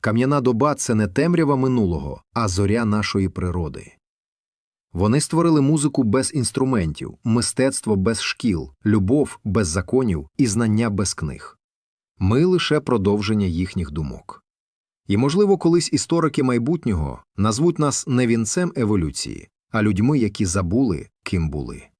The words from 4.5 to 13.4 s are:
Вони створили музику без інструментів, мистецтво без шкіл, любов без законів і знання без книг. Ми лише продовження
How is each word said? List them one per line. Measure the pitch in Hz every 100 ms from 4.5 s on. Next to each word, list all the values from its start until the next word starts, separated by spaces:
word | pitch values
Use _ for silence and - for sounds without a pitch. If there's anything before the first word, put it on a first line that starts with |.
| _ _ _ _
Вони | 87 104 135
створили | - 160 170 156
музику | 139 156 147 -
без | 113 131 127
інструментів, | 147 117 - 131 123 82 73 - -
мистецтво | 113 113 113 - 135 - - 101
без | 101 110
шкіл, | - - 120 85 71 _ 107
любов | 107 95 143 127 -
без | 104 98 90
законів | 87 90 127 123 80 71 -
і | 131
знання | 101 113 107 117
без | 101 98
книг. | - 78 64 - _ _ _ _ _ _ _
Ми | 95 123
лише | 180 180 - 151
продовження | 143 120 95 104 101 110